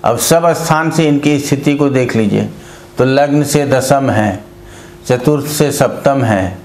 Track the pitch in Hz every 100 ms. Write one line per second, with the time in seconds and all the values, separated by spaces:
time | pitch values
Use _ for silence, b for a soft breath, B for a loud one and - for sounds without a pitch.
0 | - 117 - 165 170 160 - 156 160 160
1 | 156 143 147 147 143 139 147 143 143 131
2 | 127 113 104 104 107 - B B B -
3 | 127 135 147 147 143 151 135 127 - 139
4 | 131 107 107 95 - - B B B B
5 | - 123 151 147 147 147 147 - 123 -
6 | 139 139 117 98 95 92